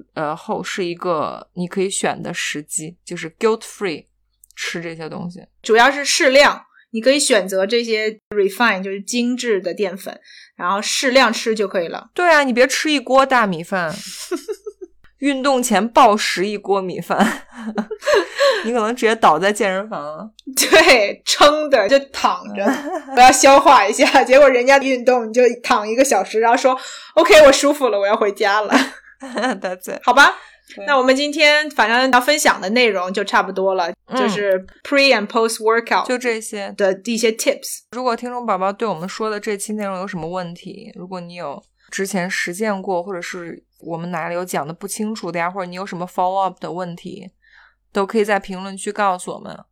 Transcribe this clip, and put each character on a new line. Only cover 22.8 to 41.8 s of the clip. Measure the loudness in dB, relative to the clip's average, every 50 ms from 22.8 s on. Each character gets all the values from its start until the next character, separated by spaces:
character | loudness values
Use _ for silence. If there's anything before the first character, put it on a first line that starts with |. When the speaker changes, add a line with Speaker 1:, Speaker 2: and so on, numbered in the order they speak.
| -6
Speaker 1:
<laughs> | -8 -10 -10 -8 -2 4
Speaker 2:
我 | 8
要 | 8 8
消 | 8 8 6 8 8
化 | 8 8 8 6 6 6
一 | 4 2
下。 | 2 2 4 4 4 4
结 | 6 8
果 | 8 8 8
人 | 6 4 4
家 | 4 4 4
运 | 4 2 -2 0 2
动 | 2 2 2 0
你 | 0 2
就 | 4 4 4 2 0
躺 | -2 0 0 0 0
一 | -2 2
个 | 2 2
小 | 2 2 0
时， | 0 -2 -2 0
然 | 2 2
后 | 2
说， | 4 2 2 0 0 -6 -14 -18 -18 -10 -2 2
“OK， | 2 4 8 8 10 10
我 | 10
舒 | 8 6 4 0 0
服 | 2 0
了， | 0 0
我 | 0 0
要 | 0 2
回 | 2 0 -2 0
家 | 0 0 2 2 0
了。” | 0 2 2 0 0 0 -8 -18 _ -20 _ -20
Speaker 1:
<laughs> | -16 -10 -6 -4 -4 -4 -4 -4
That's | -6 -8 -8 -8 -12 -12 -10
it。 | -4 0
Speaker 2:
好 | 2 6
吧， | 6 6 6 4 0 -14 -20 _ _ _ -20 -16
Speaker 1:
对。 | -10 -2
Speaker 2:
那 | 0 2
我 | 2 4
们 | 2 2
今 | 2 0 -2
天 | 0 2 4 4 4 4 0 -2
反 | 0 0 2 2
正 | 2 2 2 4
要 | 2 2
分 | 2 2 0
享 | 2 2 0 0 0
的 | -2 -2
内 | 0 2 2
容 | 2 2 -2 -4 -4 -4
就 | -4 -4
差 | 0 0 0
不 | 0 0
多 | -2 -2 0 0 0
了， | 0 -2 -4 -6 _ _
Speaker 1:
嗯。 | -8 -4
Speaker 2:
就 | -2 0
是 | 0 -2 -2 0 0 0 -2 -2 -8 -20 _ -6
pre | 0 2 4 4 4 4
and | 2 0
post | -2 -2 -2 -2 -2 -2 -2
workout | 0 0 0 0 0 0 -2 -2 0
Speaker 1:
就 | -2 -4
这 | -4 -2 -4 -4 -4
些。 | -8 -10 -10 -10 -10 -8 -4
Speaker 2:
的 | -2 0 0 0 -2 -4
一 | -6 -4
些 | 0 0 0
tips。 | 0 0 -2 -2 -2 -4 -6 -14 -14 -14 _ -14
Speaker 1:
如 | -10 -6 -4
果 | -4 -4
听 | -4 -8 -10
众 | -10 -8 -4
宝 | -4 -4
宝 | -2 -2 -4 -4
对 | -4 -6
我 | -6 -6
们 | -6 -8
说 | -10 -8 -8 -6 -6
的 | -6 -6
这 | -6 -8 -8
期 | -8 -8 -8 -8
内 | -8 -8
容 | -8 -8
有 | -8 -10
什 | -10 -10 -10
么 | -8
问 | -8 -8 -8 -8 -10 -14
题， | -16 -18 -18 -18 -18 -20 -20 -20
如 | -18 -16
果 | -14 -14 -14
你 | -14 -14 -14
有 | -14 -12 -12 -12 -14 _ _ _ _